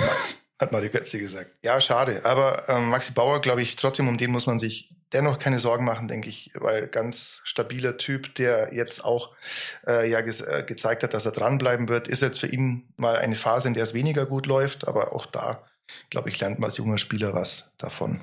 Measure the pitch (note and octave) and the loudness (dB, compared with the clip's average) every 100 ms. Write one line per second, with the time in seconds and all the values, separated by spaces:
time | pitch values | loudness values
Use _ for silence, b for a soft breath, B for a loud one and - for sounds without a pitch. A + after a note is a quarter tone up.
0 | C#5 B B B _ - - G#2+ G#2 A#2 | 6 B B B _ -4 -2 0 0 -2
1 | - G#2+ G2+ F#2+ F2+ _ A#2 C3 C3 A#2+ | -2 -4 -6 -10 -14 _ 0 2 4 4
2 | C3 G2 A2+ C3 C3+ - - B2 A#2 B2+ | 2 2 4 4 4 2 0 2 2 2
3 | - A#2+ B2 C#3+ B2+ B2 A#2+ - C#3 C3 | 0 2 2 4 2 2 0 0 0 2
4 | C3 A#2+ B2 B2 B2 A#2 A2+ - - - | 2 2 0 0 2 2 0 -4 -10 -20
5 | _ C3 D3 C3 C#3 B2+ A#2 A#2+ B2 A2 | _ 2 2 2 0 2 2 2 0 -2
6 | A2+ A2 G#2+ G#2+ - - A2+ A2 - A#2 | -4 -6 -8 -12 -14 -4 0 0 0 -2
7 | A#2 A#2+ - - - - A#2 B2+ B2+ D#3 | -2 -6 -10 -10 -6 -4 -4 -2 -2 -2
8 | - C3+ C3+ - B2 A#2 A2 A#2 A#2 - | -4 -4 -4 -2 2 2 0 -2 -4 -2
9 | A2 A#2+ - B B B B B - A#2 | 0 0 -2 B B B B B 0 2
10 | A2+ A2+ A2+ A2 - - - A#2 A2 A#2+ | 4 2 0 -4 -4 -4 -4 -2 -2 0
11 | B2 G#2+ G#2+ - A2 C3+ B2+ A#2+ A#2 A#2+ | -2 0 -2 0 2 2 2 2 2 0
12 | A#2 B2+ C3 - - B2+ C3 B2 - - | 0 0 2 0 -2 0 0 0 -6 -2
13 | A#2 A#2 A2+ A2 A2+ A#2+ B2+ A2 A2 A#2 | 2 2 2 0 2 2 2 0 0 0
14 | D3 D3 C3+ C3+ C#3 C3+ C#3 - - G#2+ | 2 0 0 -2 2 2 2 -2 -2 0
15 | - - - A#2 A#2 - B B B B | 0 -2 -6 -4 -4 -6 B B B B
16 | - - - - G2 G#2 G#2+ - A2 G#2 | -8 -6 -4 -2 -2 -2 -4 -2 0 0
17 | - G#2+ G#2 F2+ F#2 - - - - - | -2 -2 -2 0 -2 -4 -10 -12 -12 -4
18 | - - | -4 -4